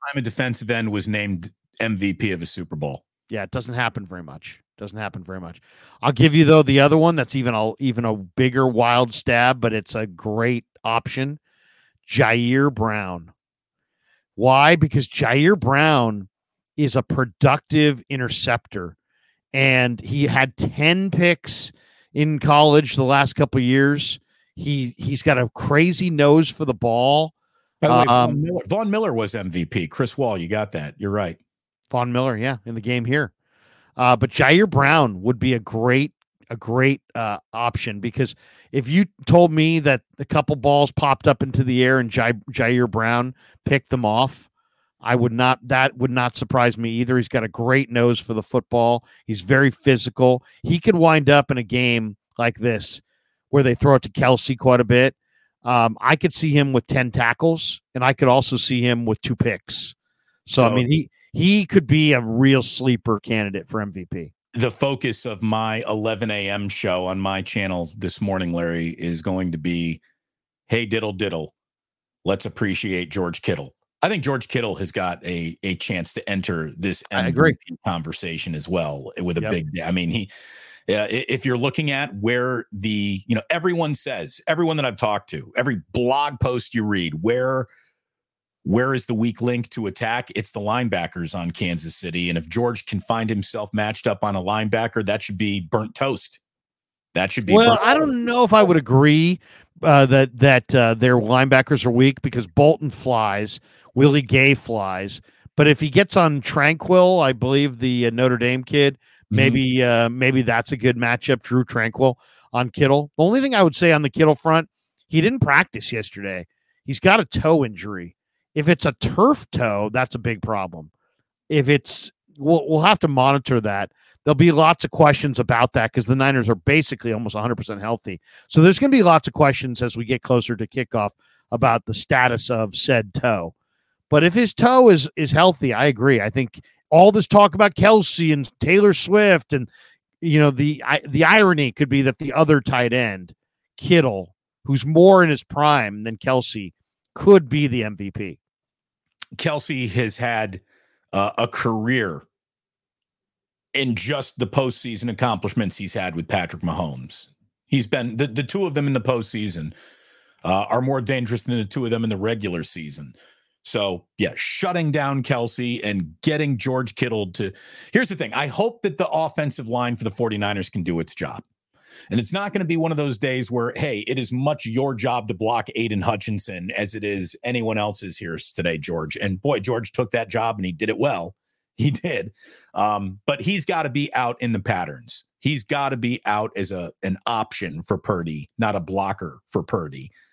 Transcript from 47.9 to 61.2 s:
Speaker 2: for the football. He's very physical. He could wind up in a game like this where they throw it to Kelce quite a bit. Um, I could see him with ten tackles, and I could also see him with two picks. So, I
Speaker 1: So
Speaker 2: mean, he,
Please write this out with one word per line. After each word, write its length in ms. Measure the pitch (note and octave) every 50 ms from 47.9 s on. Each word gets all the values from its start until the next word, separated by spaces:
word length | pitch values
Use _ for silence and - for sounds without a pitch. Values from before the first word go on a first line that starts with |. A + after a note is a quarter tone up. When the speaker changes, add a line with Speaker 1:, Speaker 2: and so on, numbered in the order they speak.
| A#2+ A#2+ A#2+ A#2+ A#2 A2
Speaker 2:
for 140 | - - A2+
the 100 | A2 -
football. 600 | - - B2 - - A#2+ A#2+ A#2 A#2+ A#2+ A#2 - _ _ _ _
He's 160 | - A2 F#2+
very 280 | F2 G2+ C#3 C#3 C#3 C3
physical. 760 | - - - C#3 C3 A2+ - B2 - - B2+ B2+ B2+ B2+ _ _ _ _ -
He 160 | - E3+ E3+
could 160 | - A3 F#3+
wind 340 | E3+ E3 D#3+ D#3+ D#3 C#3 D3
up 220 | D3 C#3+ C3+ -
in 60 | C#3 B2
a 60 | A2+
game 520 | F#2+ A#2+ B2 B2+ B2 A#2+ A#2 A2 G#2+ G2+ _ _ _ _ -
like 200 | A#2+ A#2 - -
this 440 | A2 A#2+ A2+ G#2 - - - - _ _ _ _ _ _ _ _ _ -
where 140 | - C#3+ C3+
they 120 | B2+ A#2
throw 200 | - - C#3+ C3+
it 80 | B2+ -
to 60 | G2+
Kelce 480 | - - C3+ B2+ B2+ A#2 - - C3 -
quite 220 | - B2+ B2 B2
a 60 | A#2+
bit. 300 | G#2 B2 B2 C3 C3+ - _ _ _ _ _ _ _ _ _ -
Um, 340 | A#2+ B2 A#2+ A2+ A2+ A2 -
I 160 | A#2 B2+ D#3
could 180 | D3 - E3 -
see 180 | - D#3+ D#3
him 200 | C#3+ D3 C#3 C#3
with 160 | C3 A#2+ - -
ten 240 | C#3 C3+ B2+ A#2+
tackles, 720 | - C3 A#2 A#2 A#2+ - D#3+ E3 E3 D#3+ - - - - _ _ -
and 80 | B2+ B2+
I 100 | C3+ C3+
could 160 | - C#3 B2+
also 260 | B2 C3+ B2+ - C3+
see 260 | A#2+ - - C3 A#2+
him 240 | B2 B2 A#2+ A#2+ A#2
with 140 | A2+ G#2+ -
two 140 | - - A#2+
picks. 580 | - - A#2+ G2 - _ - - - - - - _ _ _ _ _ _ _ _ _ _ -
So, 180 | - C3 B2
I 40 | A2+
Speaker 1:
So 60 | A#2
Speaker 2:
mean, 140 | B2+ A#2+ B2+
he, 200 | D3+ D#3+ - - _ _